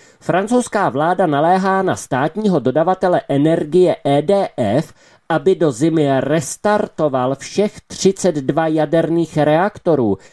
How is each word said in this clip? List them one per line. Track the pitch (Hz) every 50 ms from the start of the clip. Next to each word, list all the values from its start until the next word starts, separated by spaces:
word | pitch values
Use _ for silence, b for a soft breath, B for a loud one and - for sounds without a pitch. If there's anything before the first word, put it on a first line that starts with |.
| b b b b b
Francouzská | - 156 175 196 220 240 247 240 - - 214 190 151
vláda | 113 135 151 165 185 185 196 165
naléhá | 147 139 151 165 185 190 185 196 190 190
na | 190 185 127
státního | - - - - 127 135 160 - 208 220 208 185 156
dodavatele | 113 127 123 147 165 180 185 185 - 185 180 151 - -
energie | 143 139 143 156 165 170 165 151 147 185 180 170 147 - -
E | 143 139 143
D | 147 147 196 196 190 - - -
F, | 123 101 104 139 165 - - b b b b b b -
aby | 165 160 151 190 190
do | 160 170 156
zimy | 127 107 147 165 160 165 151 139 135 131
restartoval | 123 135 147 165 - - - - - 208 208 208 208 202 - - 160 151 131 131 123 131 135
všech | - - - - - 202 208 - - - -
třicet | - - - 190 196 - - 185 165
dva | 147 135 131 143 160 160 165
jaderných | 156 160 151 147 151 165 160 156 165 170 165 156 - 156
reaktorů, | 147 151 151 156 180 214 - - - 180 160 135 123 107 95 b b b